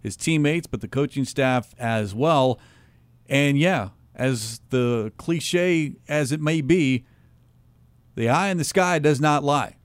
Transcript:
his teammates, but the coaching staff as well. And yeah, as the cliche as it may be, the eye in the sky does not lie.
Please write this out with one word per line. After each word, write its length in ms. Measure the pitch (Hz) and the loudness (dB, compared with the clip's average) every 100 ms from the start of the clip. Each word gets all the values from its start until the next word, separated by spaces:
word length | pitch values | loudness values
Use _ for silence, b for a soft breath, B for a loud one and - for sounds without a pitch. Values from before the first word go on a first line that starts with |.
his 160 | 107 - | -10 -6
teammates, 520 | - 160 147 165 - | 0 2 2 0 -4
but 120 | 110 | -10
the 80 | 107 | -6
coaching 360 | 139 143 139 | -4 -2 -2
staff 500 | 131 - 135 127 110 - | -4 -2 0 0 -4 -8
as 380 | 120 113 104 | -4 -2 -4
well. 460 | 107 151 151 131 120 b b b b b _ - | -2 2 2 2 0 b b b b b _ -2
And 300 | 139 143 139 | 0 2 2
yeah, 300 | 165 175 95 - _ | 2 0 -4 -10 _
as 460 | - 131 123 110 117 - | -4 -2 -2 -6 -14 -4
the 420 | 127 120 117 110 - | 0 0 0 -4 -8
cliche 800 | - 165 - 175 180 170 151 - - | -4 -4 -2 0 2 0 -2 -8 -4
as 220 | 147 139 | -2 -2
it 100 | 151 | -2
may 200 | 151 160 | -2 -2
be, 460 | 135 180 139 127 - b b b _ _ _ _ _ _ _ | 2 2 4 0 -4 b b b _ _ _ _ _ _ _
the 140 | - 113 | -4 0
eye 220 | 143 196 | 2 0
in 60 | 180 | -2
the 80 | |
sky 360 | 147 - 180 170 | 0 0 2 2
does 200 | 147 139 | 2 2
not 220 | 151 147 | 2 2
lie. 340 | 143 143 104 - | 0 0 -2 -10